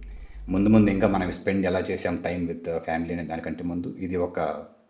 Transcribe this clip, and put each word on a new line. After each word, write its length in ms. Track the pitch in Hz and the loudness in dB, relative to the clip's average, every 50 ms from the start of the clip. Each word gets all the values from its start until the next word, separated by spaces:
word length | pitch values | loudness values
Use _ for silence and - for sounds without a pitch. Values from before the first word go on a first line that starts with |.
| - - - - - - - - - - | -14 -14 -14 -14 -14 -14 -14 -12 -6 -2
ముందు 200 | 90 95 101 107 | 2 4 6 8
ముందు 220 | 110 110 104 98 | 8 8 8 8
ఇంకా 180 | 98 95 110 98 | 6 4 4 4
మనం 240 | 95 92 92 87 - | 4 2 0 -2 -4
స్పెండ్ 340 | - - 101 98 98 92 | -4 -2 0 0 2 2
ఎలా 140 | 90 90 92 | 2 2 2
చేసాం 360 | 85 95 95 90 - 92 87 | 0 0 -4 -2 -2 -2 -2
టైమ్ 320 | 87 85 87 87 90 85 85 | -2 -2 -4 -2 -2 -4 -4
with 160 | 85 82 - | -4 -6 -6
family 480 | 85 82 80 - 80 82 82 82 82 87 | -4 -4 -4 -2 -2 -2 -2 -2 -2 -4
అనే 100 | 85 82 | -6 -4
దానికంటే 420 | 76 80 80 - 80 78 78 - | -6 -6 -6 -6 -6 -6 -6 -4
ముందు 320 | 87 87 87 87 - - - | -4 -4 -4 -4 -6 -6 -6
ఇది 180 | 95 87 92 | -6 -4 -2
ఒక, 480 | 87 87 87 - 87 82 76 73 73 76 - - _ _ _ | 0 0 0 -2 -2 -2 -2 -4 -6 -10 -14 -18 _ _ _